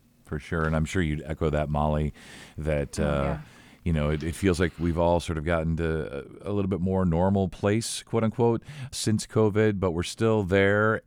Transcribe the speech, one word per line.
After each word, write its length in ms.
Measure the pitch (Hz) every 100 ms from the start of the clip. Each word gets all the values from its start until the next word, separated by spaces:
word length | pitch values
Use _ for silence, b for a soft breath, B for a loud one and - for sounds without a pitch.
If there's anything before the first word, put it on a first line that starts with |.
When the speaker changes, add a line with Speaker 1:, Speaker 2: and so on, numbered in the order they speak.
| _ _ -
Speaker 1:
for 140 | 76
sure. 240 | - 85 78
And 100 | 78
I'm 100 | 80
sure 160 | 95
you'd 220 | 80 76 67
echo 240 | 78 80
that, 200 | 73 73
Molly, 440 | 73 76 76 76 - B B B B
that, 420 | 76 73 69 -
Speaker 2:
Oh, 40 |
Speaker 1:
uh, 200 | 73 71
Speaker 2:
yeah. 140 | 69 - B B B B
Speaker 1:
you 100 | 85
know, 180 | 80 73
it, 100 | 78
it 140 | 80 78
feels 240 | 98 82
like 120 | 87 -
we've 180 | 85 82
all 200 | 85 87
sort 180 | 85 80
of 60 | 76
gotten 300 | 82 82 80
to 480 | 82 80 52 69 - -
a, 60 | 92
a 20 |
little 180 | 101 95
bit 120 | 92
more 220 | 95 95 90
normal 420 | 82 95 98 90
place, 540 | - 101 110 - -
quote 200 | - 117
unquote, 380 | 110 - 117 113 - B 127
since 340 | - 107 107 -
covid, 540 | 110 107 104 107 98
but 120 | 92
we're 120 | 82
still 400 | 87 - 113 110
there, 580 | 90 98 98 104 110 110